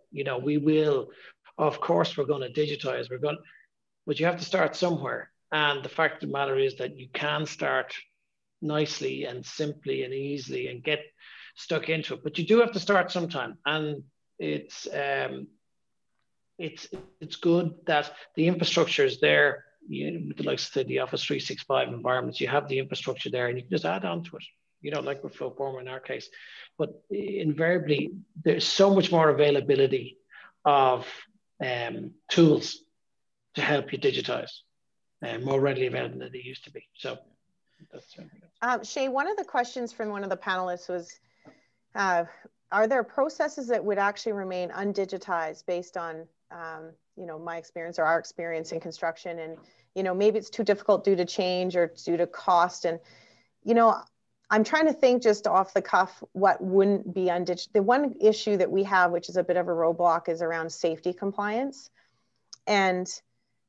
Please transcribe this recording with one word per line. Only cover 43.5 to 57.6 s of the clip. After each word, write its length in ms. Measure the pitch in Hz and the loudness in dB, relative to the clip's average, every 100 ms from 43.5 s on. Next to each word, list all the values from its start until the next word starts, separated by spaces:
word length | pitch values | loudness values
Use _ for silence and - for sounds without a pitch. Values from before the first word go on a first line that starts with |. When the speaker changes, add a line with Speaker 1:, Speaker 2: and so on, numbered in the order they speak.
| 294 240 | -4 -2
Speaker 2:
that 140 | 226 | -2
would 140 | 196 202 | 0 0
actually 340 | 202 202 - | 0 0 -4
remain 360 | 202 190 180 180 | -4 -4 -4 -6
undigitized 920 | - 202 196 190 185 190 170 160 156 - | -4 -4 -2 -4 -6 -4 -4 -4 -6 -6
based 300 | 175 175 185 | -6 -6 -8
on, 320 | 170 160 165 _ _ | -8 -10 -14 _ _
um, 400 | 175 165 160 160 160 _ - | -16 -14 -14 -16 -20 _ -16
you 100 | 180 | -12
know, 120 | 156 | -10
my 180 | 170 170 | -10 -10
experience 420 | 165 - 165 175 | -10 -10 -6 0
or 60 | |
our 140 | 156 165 | 2 2
experience 500 | - - 170 165 160 | 0 -8 -6 -6 -6
in 80 | 165 | -8
construction? 600 | 165 160 170 165 180 170 | -8 -6 -6 -6 -10 -10
And, 160 | 160 160 - _ _ - | -10 -12 -18 _ _ -4
you 80 | |
know, 100 | 190 | -2
maybe 240 | 185 208 220 | 2 4 2
it's 120 | 202 | 0
too 120 | - | -2
difficult 400 | 208 202 - 196 | 0 2 2 2
due 140 | 202 190 | 4 2
to 80 | |
change 500 | 175 - 185 180 180 | 2 -2 -2 0 0
or 180 | 180 170 170 | 0 0 -2
due 120 | - 170 | -2 0
to 120 | 170 | 0
cost. 560 | - - 175 180 - | -2 2 4 4 0
And, 160 | 175 165 - - _ _ _ _ | -4 -4 -8 -20 _ _ _ _
you 100 | - | 2
know, 220 | 233 226 - - _ _ _ - | 6 6 4 -2 _ _ _ 0
I'm 140 | 214 | 2
trying 220 | 214 311 320 | 4 4 2
to 60 | |
think 280 | 302 262 247 | 4 4 6
just 240 | 240 208 208 | 4 2 4
off 280 | 196 190 | 2 2
the 80 | 196 | 0
cuff 400 | 180 190 185 - - | 2 2 2 -2 -14
what 300 | 185 190 - | 2 4 4
wouldn't 500 | 190 190 196 196 - | 2 4 6 4 -2
be 120 | 180 | -2
undigitized. 480 | 180 175 175 220 | 0 0 0 -4